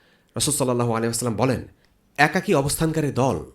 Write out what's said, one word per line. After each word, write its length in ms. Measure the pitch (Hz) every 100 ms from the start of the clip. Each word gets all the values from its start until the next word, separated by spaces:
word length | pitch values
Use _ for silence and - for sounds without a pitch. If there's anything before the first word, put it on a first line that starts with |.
| _ _ _
রাসূল 200 | - -
সাল্লাল্লাহু 360 | 139 127 120 120
আলাইহি 160 | 113 117
ওয়াসাল্লাম 300 | 117 123 101
বলেন, 320 | 131 113 - _ _ _ _ -
"একাকী 380 | 156 190 202
অবস্থানকারী 580 | 151 143 - 160 156 147
দল 320 | 117 131 85 65